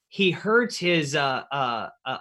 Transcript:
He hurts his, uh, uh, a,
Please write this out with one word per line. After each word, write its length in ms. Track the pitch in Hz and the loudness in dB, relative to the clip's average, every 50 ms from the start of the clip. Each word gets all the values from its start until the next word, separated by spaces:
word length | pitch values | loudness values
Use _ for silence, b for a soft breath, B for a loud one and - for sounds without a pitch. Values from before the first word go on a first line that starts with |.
| _ | _
He 240 | _ - - 196 185 | _ -2 0 2 2
hurts 480 | 156 - - 196 220 233 240 220 - - | 2 0 0 2 2 2 2 0 -2 -2
his, 380 | 180 175 175 165 151 139 135 | 0 2 2 2 2 0 0
uh, 260 | 151 143 135 131 120 - - 135 | 0 0 0 0 -2 -4 -4 -4
uh, 360 | 143 135 123 117 110 98 - - _ - | -2 -2 0 -2 -2 -4 -8 -10 _ -10
a, 140 | 131 127 - | -8 -8 -8